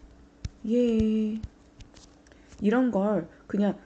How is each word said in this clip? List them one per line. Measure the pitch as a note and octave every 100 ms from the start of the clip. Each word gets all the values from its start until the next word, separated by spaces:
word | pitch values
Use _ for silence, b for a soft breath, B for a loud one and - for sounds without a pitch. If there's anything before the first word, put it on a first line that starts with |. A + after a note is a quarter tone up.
| - - - - - - G#3+
예. | A#3+ A#3+ A3+ A3 A3 G#3+ A3 A3 - - - - - - - - B B B
이런 | G#3 A#3+ B3+
걸 | G3+ G3+ G3 D#3+ B -
그냥 | G3 G#3 G3